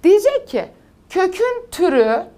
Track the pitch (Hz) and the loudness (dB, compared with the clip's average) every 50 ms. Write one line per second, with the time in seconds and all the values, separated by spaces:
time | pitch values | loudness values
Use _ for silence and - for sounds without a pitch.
0 | - 330 392 415 403 539 554 523 - - - 220 - - - _ _ _ _ _ | 6 4 4 4 4 2 0 0 -6 -4 -6 -6 -6 -8 -14 _ _ _ _ _
1 | _ _ - 349 370 370 370 - 453 508 494 480 - - - - 349 359 277 254 | _ _ -4 -2 -2 -2 -2 -2 -4 -4 -4 -6 -10 -14 -4 -2 -2 0 2 2
2 | 220 220 226 233 - - _ | 2 2 0 -4 -6 -10 _